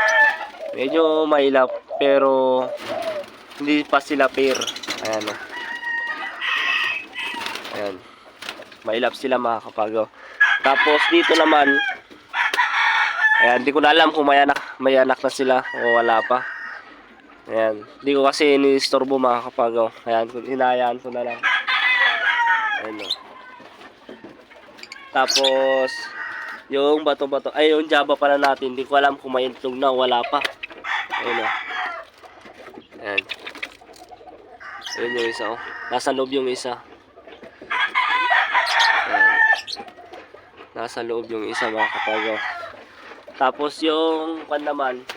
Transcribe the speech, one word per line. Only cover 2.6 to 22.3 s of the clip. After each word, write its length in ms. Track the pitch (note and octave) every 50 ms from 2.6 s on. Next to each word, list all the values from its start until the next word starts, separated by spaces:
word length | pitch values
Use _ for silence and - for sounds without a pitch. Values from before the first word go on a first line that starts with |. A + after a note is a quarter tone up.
| B2+ - - - - - D#5+ E5 E5+ E5 D#5 D5 C#5+ - - - - - - - C#3+
hindi 240 | D3 D3 D3 D3 -
pa 160 | D3 C#3 -
sila 240 | - D3+ C#3 C3+ C3
pair. 320 | - C3+ C3+ C3+ B2+ - - - - - - - - - - A2
Ayan, 160 | A2 G#2+ G#2+
oh. 160 | G#2+ G#2 - - - - - - - A#5+ A#5+ A#5+ A#5+ A#5 A#5 A#5 A#5 A#5 A#5 - - - - - - - - - - - - - - - C6+ C6+ - F#5+ B5+ B5 B5 A#5+ A#5+ A5+ - - - - - - G#2
Ayan. 160 | G#2 G2+ F#2+ F#2 - - - - - - - - - - - - - - - - -
Mailap 320 | A2+ A2 A#2 B2 A#2 -
sila, 240 | - - C3 B2+ B2
mga 320 | A#2+ A#2 A#2 G#2+ - A#2
kapagaw. 340 | - A2+ G#2+ A2 A2 A2 G#2+ - _ - - - - - - - - - - C3+
Tapos 320 | C#3 C#3+ D3 D3+ D3+ D3 - D#3 E3
dito 160 | E3+ E3 - D#3+ D#3+
naman, 400 | D#3 D#3 D#3 D3+ C#3+ C#3 - G#5 G5+ G5 - - - - - - - - - - - - - - - - - - - - - - - - - - - - - -
ayan, 240 | - A#2+ B2 B2 B2
di 80 | C#3
ko 80 | C3+ D3+
na 160 | D3 D3 D3+
alam 160 | E3 D#3+ D#3
kung 160 | D#3 D#3+ C#3+ C#3+
may 160 | C#3 C#3 C#3+
anak, 160 | C#3+ C#3 - - - - - C3
may 160 | C3+ C3+ C3
anak 240 | C3 C3 B2+ - -
na 80 | C3
sila 320 | - - C3+ C3 B2+ B2+ -
o 320 | - - B2+ A#2 A#2+ A#2
wala 240 | A#2 A#2 A#2 A2+ A2 - -
pa. 300 | B2 B2+ - - - - - - - - - - - - - - - - - - - - - -
Ayan. 400 | A2 A2 A2 A2 A2 G#2 G#2+ - - - -
Di 80 | C#3
ko 160 | C#3+ C#3 C3+ C#3
kasi 320 | C3+ - D#3 C#3+ C#3 C#3
iniistorbo, 560 | C#3 C#3 C3+ C3+ - - - C3+ C3 C3+ C3+
mga 320 | C3+ C3 B2+ A#2+ A#2+ A#2+ B2+
kapagaw. 400 | - - A#2+ A#2 A2+ A#2 A2+ A2+ - - -
Ayan, 240 | A#2 A#2 A2+ A#2 A2+
hinayaan 720 | A#2+ A#2+ A2+ A#2+ C3+ B2+ B2+ B2+ B2+ B2 B2 A#2+ A#2+ B2
ko 80 | B2 B2+ A#2+
na 80 | B2 A#2+
lang. 160 | A#2+ A#2+ - - - - - - - - - - B5+ B5+ B5 B5+ - - E5+ E5+ G#5